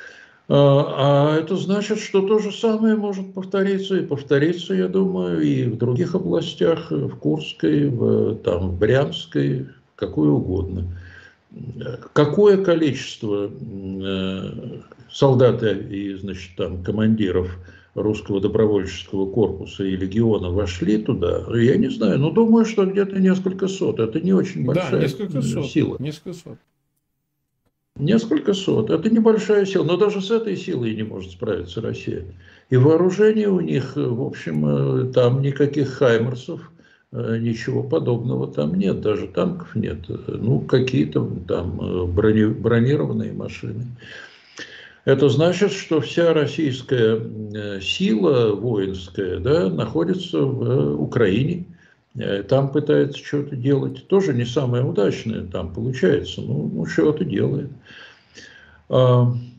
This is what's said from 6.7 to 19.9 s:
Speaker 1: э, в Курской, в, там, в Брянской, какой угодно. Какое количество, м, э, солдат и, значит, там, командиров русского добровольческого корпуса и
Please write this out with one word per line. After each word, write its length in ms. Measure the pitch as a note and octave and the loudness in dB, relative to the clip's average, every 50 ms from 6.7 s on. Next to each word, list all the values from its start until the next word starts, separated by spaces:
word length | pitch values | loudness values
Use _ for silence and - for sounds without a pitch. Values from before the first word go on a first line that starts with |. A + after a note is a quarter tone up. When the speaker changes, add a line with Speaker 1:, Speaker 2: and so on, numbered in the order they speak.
| E3 D#3+ - - | 2 0 -2 -4
Speaker 1:
э, 40 | D#3+ | -4
в 200 | D3 C3+ B2+ - | -4 -4 -4 -6
Курской, 760 | - - D3 D3+ D3+ D3+ - - - - D#3+ D3+ D3 C#3+ C#3+ | -4 -2 -2 -2 -2 -4 -8 -8 -2 0 2 2 2 2 0
в, 460 | B2 A2+ A2+ A2+ A2 A2 G#2+ G#2 G#2 - - | 0 0 2 2 2 2 2 0 -2 -2 -2
там, 260 | G2 F2+ F2 F#2 F#2 | -2 -2 0 -2 -4
в 80 | F2+ F2 | -2 0
Брянской, 880 | G2+ A2 B2 C3+ C#3+ E3 - - - - - D2 C#2 C#2 C#2 C2+ C2+ - - - _ _ _ | 2 2 4 2 2 0 -4 -10 -12 -6 -4 -2 0 0 -2 -2 -6 -8 -14 -20 _ _ _
какой 340 | - G#2 F#2+ - D#2 D#2 D2+ | -8 -8 -6 -2 0 2 2
угодно. 560 | C#2+ B1+ - - F#2 F#2+ F2 F2 F#2 F#2 F2+ F2 F2 - - - - - - - _ _ _ _ - - - - - - - - B2+ - - - - | 2 2 0 -2 -2 -4 -4 -4 -4 -6 -6 -6 -8 -12 -14 -18 -20 -20 -20 -20 _ _ _ _ -18 -14 -14 -14 -12 -10 -10 -10 -10 -12 -14 -2 2
Какое 500 | - D3 D3 - G3 G#3 G#3 G3 F#3+ F#3+ | 2 2 4 4 4 6 6 6 6 4
количество, 840 | F3+ E3+ E3 D#3+ D3 B2 - - - - - - G#2+ G2+ G2+ G2+ | 2 2 2 2 0 0 -2 -6 -12 -12 -10 -6 -4 -2 -2 -2
м, 560 | G2+ - - - - G2 G2 G2 F#2+ F#2+ F#2+ F#2+ | -4 -6 -10 -12 -12 -12 -10 -10 -10 -8 -8 -6
э, 800 | F#2+ G2 F#2+ F#2+ F#2+ F#2+ F#2+ G2 G2+ - - - - - - - - - _ - - | -4 -4 -4 -4 -4 -4 -6 -8 -10 -10 -12 -12 -12 -14 -14 -16 -20 -20 _ -20 -18
солдат 520 | - - C#3+ C#3 C3 A#2+ C3 A#2+ G#2 - A2+ | -2 2 4 4 6 6 6 6 4 4 0
и, 500 | G#2+ G2 G2 A2 G#2 G2+ G2 G2+ G2 G2 | -2 -2 -2 -6 -8 -8 -8 -6 -8 -8
значит, 420 | F#2 F#2 G2 F#2 F#2 - - - | -8 -8 -10 -10 -10 -12 -14 -8
там, 280 | - G2 E2+ F#2 F#2 F2+ | -8 -6 -6 -6 -8 -6
командиров 760 | - G2 G#2+ A2 A2 A2 A2 G#2 F#2 F2+ F#2 F2+ F2+ - - - - - - - _ _ | -4 -2 2 2 2 4 2 2 0 0 0 -2 -2 -6 -12 -16 -20 -20 -20 -20 _ _
русского 460 | G#2+ G2 G#2 G#2+ G#2 - - G#2 G2 | -4 -2 -2 -2 -2 -4 -4 -2 0
добровольческого 920 | F#2+ G#2 - - A2 G#2 G#2 G2 F#2 F#2 - - - - - G2 G2 F#2+ | 0 0 2 2 4 4 4 2 0 -2 -8 -10 -12 -8 -4 -4 -4 -2
корпуса 540 | - A#2+ G#2+ F#2 F2+ F2 F#2 F#2 - - G2+ | 2 2 2 2 0 -4 -10 -12 -8 -4 -2
и 100 | F#2+ | -2